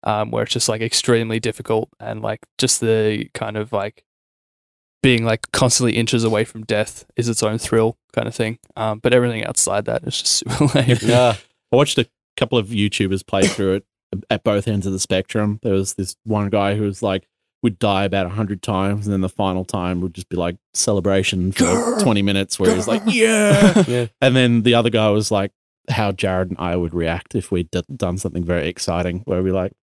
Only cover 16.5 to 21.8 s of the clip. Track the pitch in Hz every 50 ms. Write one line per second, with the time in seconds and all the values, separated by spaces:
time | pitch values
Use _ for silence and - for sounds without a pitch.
16.5 | 101 104 98 101 101 107 107 101 98 - - 101 95 95 _ _ _ _ _ _
17.5 | _ _ - 120 101 _ - 104 98 95 101 98 92 98 95 87 95 104 110 92
18.5 | 104 90 - - 107 95 98 98 101 104 101 104 101 95 92 92 - - 104 95
19.5 | 92 92 92 - - 98 90 90 90 90 90 90 82 - 92 _ 87 87 87 85
20.5 | 87 - _ _ _ - - - 107 98 85 101 98 98 95 - - 92 90 95
21.5 | 98 - - - - -